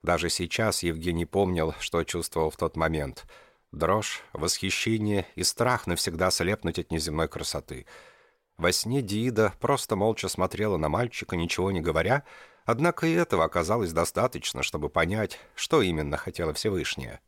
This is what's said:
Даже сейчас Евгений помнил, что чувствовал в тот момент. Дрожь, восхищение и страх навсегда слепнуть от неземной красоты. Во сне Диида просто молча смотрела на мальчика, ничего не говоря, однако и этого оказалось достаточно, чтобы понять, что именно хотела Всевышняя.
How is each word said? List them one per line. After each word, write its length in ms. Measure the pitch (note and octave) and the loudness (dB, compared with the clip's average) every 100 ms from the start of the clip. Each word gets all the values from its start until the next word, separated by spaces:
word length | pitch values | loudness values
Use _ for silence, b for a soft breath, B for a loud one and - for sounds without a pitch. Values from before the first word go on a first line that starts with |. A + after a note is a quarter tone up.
Даже 260 | E2 E2+ E2+ | 2 2 2
сейчас 540 | - E2+ - A2 - | -2 -2 0 0 2
Евгений 420 | F2 D#2+ E2+ E2 F2 | -2 -2 -2 -2 0
помнил, 480 | F#2+ G2 F2 D#2+ - | 2 2 2 0 -2
что 240 | - E2+ | -4 -2
чувствовал 480 | E2 F2 D#2+ - D#2 | -2 -4 -4 -2 -2
в 60 | - | 0
тот 200 | E2+ D#2+ | -4 0
момент. 480 | D#2+ D#2+ C#2+ - - B B B B | 0 0 -4 -8 -20 B B B B
Дрожь, 500 | - E2 G#2 - - - | -2 2 2 0 -8 -12
восхищение 920 | - E2+ - F#2+ - - A2 G#2 G2+ F2+ | -6 -2 -2 -2 -2 0 0 0 0 -2
и 80 | - | -2
страх 460 | - - A#2+ B2 - | -2 2 0 0 0
навсегда 420 | F2 - E2 F#2 | -2 -2 0 2
слепнуть 480 | - F2 G#2 F2 E2+ | 2 0 0 -2 -4
от 140 | - | -4
неземной 360 | E2 D#2+ D#2 D#2+ | -4 -2 0 -2
красоты. 600 | D#2+ D#2 D2+ - C2+ - B B B B B _ - | -2 -6 -6 -8 -14 -14 B B B B B _ 0
Во 160 | E2 | 2
сне 300 | - A2 C3+ | 2 0 -2
Диида 520 | A2 G#2 B2 A2 G#2+ - | 0 0 2 4 2 2
просто 360 | A#2+ C#3 - G2+ | 0 0 0 2
молча 340 | G#2+ A2 F#2 | 2 2 -4
смотрела 480 | - F#2 - G#2+ F2+ | 0 -2 0 0 2
на 120 | D2+ | 2
мальчика, 460 | D#2 A#2+ - - F2+ | 0 -2 -4 -6 -2
ничего 360 | E2 - F#2+ | -2 0 0
не 100 | F#2+ | 0
говоря, 420 | D#2+ D#2 F2 C#3 B B B B B | 0 2 2 0 B B B B B
однако 420 | A#2 E3+ - E3 | 2 2 2 0
и 60 | |
этого 320 | E3 F3 F#2 D#2+ | 2 2 4 4
оказалось 480 | F2 E2+ A#2 F#2 | 2 2 2 2
достаточно, 680 | D#2+ E2 - B2 - - - | 2 0 2 0 0 -6 -4
чтобы 280 | C#2+ D#2+ D2 | -4 -2 -2
понять, 500 | - E2 G#2+ G#2+ - - - | 2 2 0 -2 -6 -16 -10
что 260 | - D#3+ | 2 4
именно 360 | G2 D#2+ D2 C#2+ | 4 2 0 -2
хотела 360 | - - E2 | -2 -4 -2
Всевышняя. 680 | D2+ A2 F#2+ D2 - B1+ - | 0 0 0 -2 -4 -8 -12